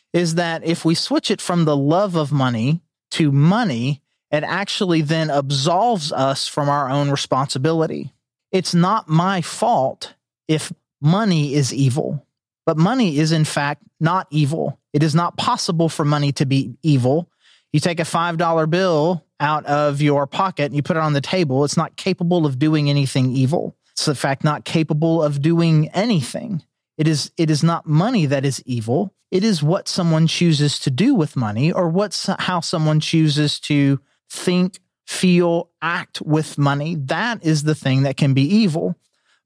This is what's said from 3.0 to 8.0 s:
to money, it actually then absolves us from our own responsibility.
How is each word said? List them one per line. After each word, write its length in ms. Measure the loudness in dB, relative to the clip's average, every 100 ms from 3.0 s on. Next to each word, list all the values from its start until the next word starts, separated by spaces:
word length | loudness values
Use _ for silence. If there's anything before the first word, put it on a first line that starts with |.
| -12
to 220 | 0 2
money, 720 | 4 4 2 0 -2 -4 -6 _ _ -4
it 120 | -4
actually 580 | -2 -6 -6 -4 0 2
then 300 | 2 0 0
absolves 800 | -2 0 -2 0 2 2 0 -4
us 380 | -2 0 -2 -4
from 200 | -2 0
our 200 | 0 0
own 200 | 0 0
responsibility. 1040 | -2 0 -2 -2 -2 0 0 0 -4